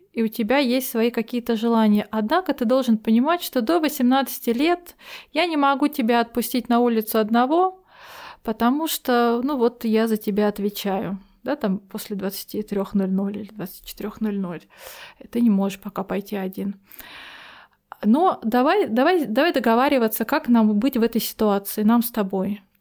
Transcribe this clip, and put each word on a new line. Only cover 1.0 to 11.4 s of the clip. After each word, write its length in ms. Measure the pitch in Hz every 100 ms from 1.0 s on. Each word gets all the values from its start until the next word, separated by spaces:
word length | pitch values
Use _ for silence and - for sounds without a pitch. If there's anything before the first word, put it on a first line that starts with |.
| 233
какие-то 440 | 233 226 247 240 226
желания. 520 | 233 233 214 208 -
Однако 420 | 220 214 330 349
ты 120 | 277 233
должен 320 | 262 254 220
понимать, 440 | - 226 285 349
что 200 | - 254
до 180 | 220 339
восемнадцати 720 | 311 - 247 269 262 - 233
лет 440 | 233 320 349 - - - - -
я 140 | 294 349
не 120 | 302
могу 300 | 277 269 294
тебя 320 | 294 226 240
отпустить 500 | 233 240 - 254 233
на 100 | 233
улицу 400 | 240 220 220 220
одного, 640 | 220 233 254 330 370 370 _ - - - - -
потому 440 | - 220 233 285 320
что, 540 | - - 240 233 240
ну 140 | 262 277
вот, 280 | 240 247 226
я 220 | 220 226
за 100 | 214
тебя 320 | - 202 208
отвечаю. 720 | 208 202 - 202 190 175 196 - _